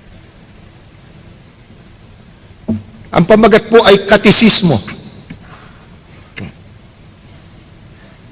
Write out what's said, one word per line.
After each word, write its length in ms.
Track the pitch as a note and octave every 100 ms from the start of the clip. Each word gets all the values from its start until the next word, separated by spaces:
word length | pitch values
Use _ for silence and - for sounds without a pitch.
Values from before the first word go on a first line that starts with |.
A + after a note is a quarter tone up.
| - - - - - - - - - - - - - - - _ - - - - - - - - - - - A3 - - -
Ang 160 | - E3+
pamagat 400 | A3 A3+ G#3 -
po 80 | A3+ G3+
ay 240 | G3 -
Katisismo. 640 | G#3 G#3+ - A3+ - F3+ A2+ - - - - - - - - - - - - - - - - - - - - - - - - - - - - - - - - - - -